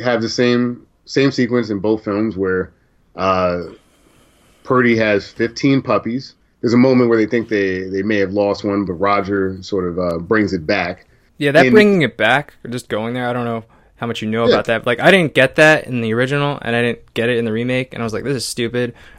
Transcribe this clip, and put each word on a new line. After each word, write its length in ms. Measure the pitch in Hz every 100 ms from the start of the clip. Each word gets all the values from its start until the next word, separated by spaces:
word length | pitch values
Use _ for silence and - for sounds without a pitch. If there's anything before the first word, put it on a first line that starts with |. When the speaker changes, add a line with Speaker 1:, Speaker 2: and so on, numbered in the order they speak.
Speaker 1:
have 160 | 120 117
the 60 | 113
same, 580 | - 123 120 123 120 - _ -
same 240 | - 135
sequence 380 | 131 120 123 107
in 80 | 101
both 240 | 107 110
films 320 | 107 101 110 92
where, 360 | 95 92 90 _ _ _ _ -
uh, 460 | 95 92 90 87 85 107 _ _ _ _ _ _ _ _
Purdy 320 | - 127 120 110
has 320 | 107 101 -
fifteen 520 | - 113 117 139 135
puppies. 520 | 127 101 113 123 - - _ _
There's 140 | 120
a 40 | 120
moment 300 | 131 127 120
where 100 | 113
they 80 | 107
think 220 | 120 113
they, 360 | 107 98 92
they 180 | 95 98
may 140 | 101 107
have 160 | 95
lost 320 | 101 101 98
one, 200 | 107 101
but 100 | 95
Roger 680 | 85 98 101 95 101 95 95
sort 240 | 92 101 90
of, 100 | 85
uh, 200 | 87 85
brings 340 | 85 110 101
it 140 | 90 78
back. 400 | 101 87 87 _ _ _ -
Speaker 2:
Yeah, 140 | 143
that 140 | 147 196
Speaker 1:
And 60 |
Speaker 2:
bringing 280 | 220 208 190
it 140 | 131 -
back, 380 | 107 135 147 -
or 60 | -
just 180 | 123 -
going 260 | 107 113
there, 140 | 123 123
I 40 |
don't 120 | 123
know 200 | 120 113 110 _ _ _
how 100 | 117
much 160 | 113
you 60 | 107
know 160 | 110 117
Speaker 1:
Yeah. 80 |
Speaker 2:
about 100 | 110 107
that. 200 | 113 -
Like, 120 | 120
I 100 | 151
didn't 240 | 190 156
get 220 | - 131 -
that 300 | 156 156 -
in 140 | 127
the 120 | 113
original, 440 | 113 127 143 143 143
and 120 | -
I 80 | 120
didn't 320 | 120 117 -
get 140 | - 113
it 100 | 117
in 60 |
the 80 | 113
remake, 400 | 110 123 127 131
and 80 | -
I 20 |
was 80 | 113
like, 120 | 104
"This 120 | 117 135
is 80 |
stupid." 500 | - - 117 123 123 - -